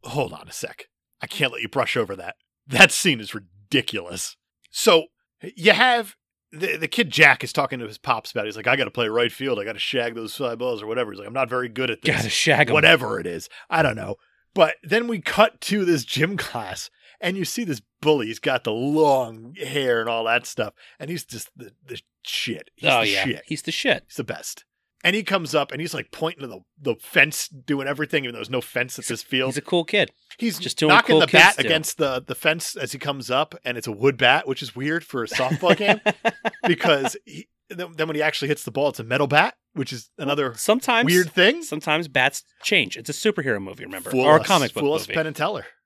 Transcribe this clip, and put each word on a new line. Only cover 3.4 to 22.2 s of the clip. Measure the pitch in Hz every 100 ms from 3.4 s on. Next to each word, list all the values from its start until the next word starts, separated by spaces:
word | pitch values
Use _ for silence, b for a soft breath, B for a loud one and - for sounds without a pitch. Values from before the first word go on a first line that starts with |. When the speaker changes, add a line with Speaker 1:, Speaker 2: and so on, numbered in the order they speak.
| 95 _ _ 139 - 104 87 92 - - _ _ _
Speaker 1:
So, | - 226 170 156 _ _ _ 180 -
you | 180
have, | 202 254 240 208 - _ _ _
the, | 151 180 156
the | 160
kid | - 180
Jack | 123 151 127
is | 123
talking | - 143 131
to | 110
his | 107
pops | - 113 -
about | 117
it. | 104
He's | 110
like, | 110
"I | 135
gotta | 127
play | - 110
right | 110 120
field. | - 135 110
I |
gotta | 101 104
shag | - 127 120
those | 113 110 -
fly | 131
balls," | 117 127 113
or | 107
whatever. | 117 113
He's | 98
like, | 101
"I'm |
not | 123 127
very | 123 123
good | 113 127
at | 107
this." | 160 127
Speaker 2:
Gotta | 110
shag | - - 143 151
'em. |
Speaker 1:
Whatever | 151 156 - 120 107
it | -
is. | 85 - B B
I | 165
don't | 147 110
know. | 101 104 _ _ _
But | - 156 -
then | 151 208 240
we | 220
cut | - - 214 _
to | - 202
this | 180 160
gym | 117 131 160 196
class, | - 120 98 92 - b b b
and | 180 190
you |
see | 180 -
this | 214 127 _ _
bully. | 147 147 110
He's | 113
got | 147 131
the | -
long | 110 135 151 151 139 120 110 117
hair | 180 131 143 131 117
and | 113
all | 117
that | 113 120 -
stuff, | - 104 _ b b
and | 147
he's | 170
just | - 117 - -
the, | 110 _ 131
the | 120 _ _